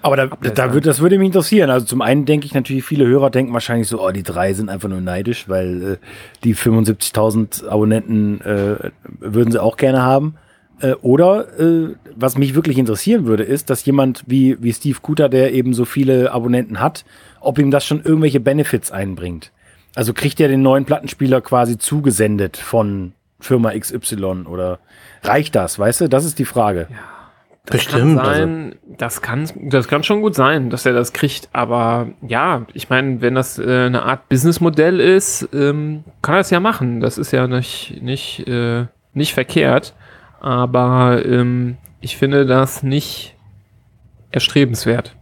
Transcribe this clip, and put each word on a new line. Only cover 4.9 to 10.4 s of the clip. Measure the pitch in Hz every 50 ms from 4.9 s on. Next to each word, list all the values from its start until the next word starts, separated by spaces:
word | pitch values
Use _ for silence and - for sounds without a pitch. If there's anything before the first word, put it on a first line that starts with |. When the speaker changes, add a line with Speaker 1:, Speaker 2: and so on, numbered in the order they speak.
| 95 92
Speaker 1:
neidisch, | 92 90 90 90 101 113 120 - - 98
weil, | 95 92 92 90 90 90 90 98 98
äh, | - _ - - - - - - _ -
die | 120 110
fünfundsiebzigtausend | - - 120 113 113 110 110 110 104 - - - 110 107 110 104 113 110 104 - - - -
Abonnenten, | 98 107 107 107 110 110 110 - 113 107 107 104 104 101
äh, | - 101 104 101 101 101 104 - - 50 - _ _ - - -
würden | - 110 104 113 120 117
sie | 113 110
auch | 95 113 - -
gerne | 143 131 131 131 127
haben.“ | 127 131 139 143 156 156 -